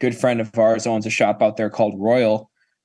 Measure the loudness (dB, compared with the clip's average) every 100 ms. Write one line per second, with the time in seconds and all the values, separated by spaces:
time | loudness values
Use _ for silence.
0 | -4 0 -2 -2 -4 2 2 2 0 -4
1 | -2 0 0 2 0 0 -6 0 -2 0
2 | 0 2 2 0 -4 _ _ _